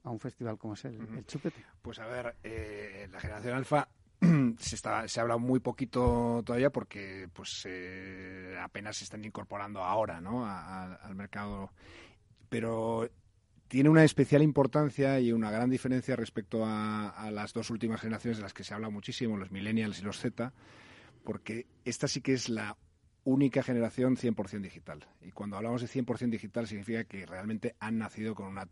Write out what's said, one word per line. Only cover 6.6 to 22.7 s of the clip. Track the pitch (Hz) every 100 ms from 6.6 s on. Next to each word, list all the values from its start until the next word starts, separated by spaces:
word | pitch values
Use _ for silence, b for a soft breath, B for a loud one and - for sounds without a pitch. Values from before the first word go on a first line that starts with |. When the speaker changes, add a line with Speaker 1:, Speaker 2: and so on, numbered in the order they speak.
| 139
Speaker 2:
porque, | 135 104 101 98 95 92
pues, | - - - 98
eh, | 92 90 92 95 95 92 95 92 92
apenas | 90 98 107 104
se |
están | 101 107
incorporando | 107 - 101 101 101 101
ahora, | 92 107 104 82
¿no? | 90 123
a, | 110 92
a, | 82 92 92
al | 92 104
mercado. | 95 101 101 101 101 - B B B B B _ _ -
Pero | 117 113 113 113 113 117 - _ _ _ _ _
tiene | 127 147
una | 160
especial | 156 - 131 147
importancia | 151 139 131 151 147 131 135 135
y | 120
una | 113 107
gran | 110 123
diferencia | 127 127 127 123 120
respecto | 113 - 104 117
a, | 110 107 107 104 104
a | 92 107
las | 104 104
dos | 117 110
últimas | 113 117 110
generaciones | 110 107 120 110
de |
las | 98
que | -
se | 95
habla | 107 110
muchísimo, | 104 117 - 120 104
los | 95
millennials | 95 104 113 107 87
y |
los | 101 -
Z, | 120 - 127 B B B B B B -
porque | - 101 - 113 - _
esta | - 117 143
sí | -
que | -
es | 131 120
la | 110 104